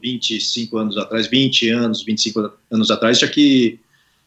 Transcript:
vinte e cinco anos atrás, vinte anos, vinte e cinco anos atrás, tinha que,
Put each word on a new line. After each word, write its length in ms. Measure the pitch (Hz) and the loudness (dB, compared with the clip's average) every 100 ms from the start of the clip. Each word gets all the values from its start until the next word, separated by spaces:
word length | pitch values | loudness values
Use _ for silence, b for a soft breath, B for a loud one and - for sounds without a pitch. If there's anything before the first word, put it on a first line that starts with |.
vinte 340 | 123 123 113 110 | -8 -6 -4 -4
e 60 | |
cinco 360 | - 120 113 113 | -4 -6 -4 -4
anos 200 | 107 101 | -4 -4
atrás, 300 | 98 113 107 | -4 -4 0
vinte 420 | 131 135 - 113 | 0 2 2 0
anos, 340 | 117 117 107 | 0 0 -2
vinte 160 | - 107 | -4 -4
e 20 | |
cinco 280 | 113 107 104 - - | -2 -2 -6 -8 -4
anos 220 | 113 107 | 0 2
atrás, 280 | 107 113 120 | 2 2 2
tinha 100 | 139 | 2
que, 500 | - 143 131 117 113 _ _ _ _ | 4 4 4 2 -2 _ _ _ _